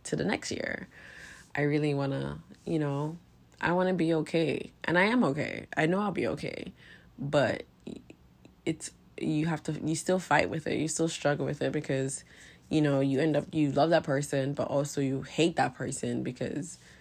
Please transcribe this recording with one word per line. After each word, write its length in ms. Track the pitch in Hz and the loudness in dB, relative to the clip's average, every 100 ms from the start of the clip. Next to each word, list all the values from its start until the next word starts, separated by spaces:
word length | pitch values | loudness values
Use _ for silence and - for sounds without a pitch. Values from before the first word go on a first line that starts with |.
to 120 | - - | -6 -2
the 80 | |
next 260 | 185 - - | 0 -2 -4
year. 380 | - - - - - - - - - - | -6 -6 -8 -12 -18 -20 -18 -18 -20 -8
I 80 | 143 | 0
really 320 | 147 151 151 | 2 2 2
wanna, 440 | 139 139 135 139 156 - - | 0 0 -2 -4 -8 -14 -14
you 140 | 170 160 | -4 0
know, 380 | 143 139 151 170 - - - - | 0 -2 -4 -8 -18 -20 -20 -4
I 120 | 160 | 0
wanna 220 | 180 185 | 2 2
be 180 | 180 165 | 2 2
okay. 580 | 160 160 165 151 - - - | 2 2 0 0 -2 -6 -10
And 140 | - 170 | 0 4
I 60 | |
am 200 | 202 247 | 4 4
okay. 420 | 160 147 - - - - | 2 0 -4 -6 -6 0
I 100 | 160 | 2
know 140 | 190 | 2
I'll 120 | 208 | 0
be 140 | 165 113 | -2 -2
okay. 440 | - - - - - - - - - | -2 -6 -8 -12 -14 -20 -20 -20 -8
But 460 | 139 147 113 - - _ - - - - - _ - - - | 2 4 4 0 -6 _ -16 -16 -16 -20 -20 _ -20 -8 -4
it's, 240 | 160 - - - - | -4 -8 -16 -18 -6
you 280 | 160 151 165 | 0 0 0
have 160 | 151 | -2
to, 80 | - 151 | -4 -4
you 100 | 151 | -2
still 240 | 160 - 185 | -2 2 0
fight 320 | - 147 - | 4 2 2
with 160 | 160 - | -2 -2
it. 120 | - | -2
You 100 | 156 | -2
still 200 | - 165 | 0 -2
struggle 380 | - 143 147 139 | 0 0 0 -2
with 160 | 147 | -2
it 100 | 135 | -2
because, 520 | 147 - 135 135 - - - - - - | -2 -2 -2 -2 -6 -14 -20 -20 -20 -2
you 120 | 156 | 2
know, 200 | 147 139 | 4 4
you 200 | 139 135 | 2 2
end 160 | 160 147 | 4 2
up, 80 | - | 0
you 180 | 156 143 | 0 2
love 200 | 135 165 | 4 6
that 140 | 165 | 4
person, 480 | 156 139 147 139 135 | 4 0 0 -2 -2
but 160 | 143 - | -2 0
also 320 | 139 143 147 | 0 0 -2
you 220 | 135 135 | 0 -2
hate 340 | - - 170 165 | -4 0 2 2
that 180 | 127 | -2
person 480 | - 127 135 123 123 | -2 -8 -4 -4 -2
because, 560 | 123 123 127 - - - - - | -4 -4 -4 -4 -8 -14 -20 -20